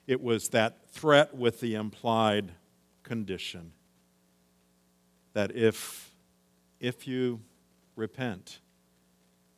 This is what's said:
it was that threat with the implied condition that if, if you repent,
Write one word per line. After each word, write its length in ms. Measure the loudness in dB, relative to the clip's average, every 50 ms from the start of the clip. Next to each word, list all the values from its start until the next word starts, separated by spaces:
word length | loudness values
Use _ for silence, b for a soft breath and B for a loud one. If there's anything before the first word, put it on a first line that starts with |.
| b
it 160 | -2 -2 0 0
was 260 | 0 0 0 0 0
that 400 | 2 2 2 2 -2 -8 _ _
threat 460 | -14 -2 4 6 6 6 6 4 0
with 240 | 0 0 0 0 0
the 160 | -2 -4 -4
implied 800 | -4 -4 -6 -8 -4 -2 2 4 4 4 4 4 2 0 -4 -10 -20 _ _ _ _ _ _ _ _ -12
condition 680 | -10 -8 -8 -6 -6 -8 -8 -10 -12 -12 -14 -16 -20 -20 _ _ _ _ _ _ _ _ _ _ _ _ _ _ _ _ _ _ _ _ _ _ _ _ _ _ _ _ _ _ _ -2
that 220 | -2 -2 -2 0
if, 600 | 2 2 2 2 0 -6 -14 -14 -16 -20 -20 _ _ _ _ _ _ _ _ _ _ _ _ _ -8
if 280 | -8 -8 -8 -8 -8
you 340 | -6 -4 -2 -2 -2 -4 -6 -12 _ _ _ _ _ _ _ _ _ _
repent, 640 | -10 -10 -8 -8 -8 -8 -8 -8 -10 -14 -20 -20 -20 _ _ _ _ _ _ _ _ _ _ _ _ _ _ _ _ _ _ _